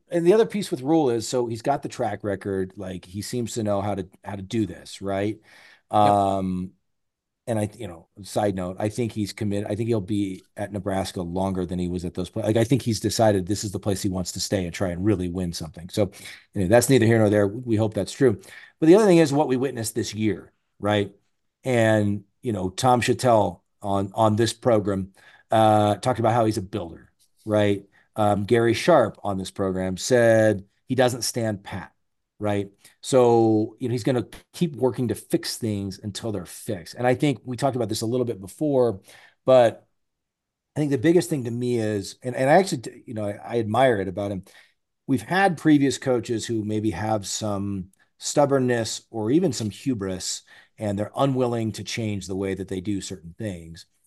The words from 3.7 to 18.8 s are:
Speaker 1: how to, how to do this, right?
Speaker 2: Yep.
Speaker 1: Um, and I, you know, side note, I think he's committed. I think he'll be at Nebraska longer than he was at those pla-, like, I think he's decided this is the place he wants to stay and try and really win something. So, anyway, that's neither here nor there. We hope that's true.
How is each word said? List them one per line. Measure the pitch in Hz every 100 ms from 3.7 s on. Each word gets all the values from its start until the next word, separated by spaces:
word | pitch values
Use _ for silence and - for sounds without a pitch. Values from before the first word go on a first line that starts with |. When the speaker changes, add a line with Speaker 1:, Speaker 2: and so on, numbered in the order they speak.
| 101
Speaker 1:
how | 101
to, | 98 90 _
how | - 98
to |
do | 95 113 98
this, | - - -
right? | 98 98 104 104 _ - - _ _
Speaker 2:
Yep. | 107
Speaker 1:
Um, | 104 101 98 98 95 92 92 - _ _ _ _ _ _ -
and | 110
I, | 104 -
you | 104
know, | 87 _ -
side | 95 120 107
note, | 92 90 92
I | 107
think | 117 117
he's | 110 101
committed. | - 107 101 107
I |
think | 107 117
he'll | 113
be | 92 104 101 92 - -
at | 101
Nebraska | 101 98 95 101 101
longer | 87 87 95 92 87
than | 92
he | 90
was | 90 85
at |
those | - 85
pla-, | -
like, | - 113
I |
think | 117 131
he's | - 107
decided | 107 - 110 101 90
this | 101
is | 107
the | 95
place | 107 95
he | 104
wants | 92 90
to | -
stay | - 101
and | 87
try | - 95
and | 85
really | 101 95 90
win | 87 90
something. | 85 82 80 87
So, | - 98 - - - _
anyway, | 104 90
that's | 117 120
neither | 135
here | 110 113
nor | 107
there. | 104 101
We | 110 123 107
hope | 110
that's | 101 92
true. | - 131 98 - - - _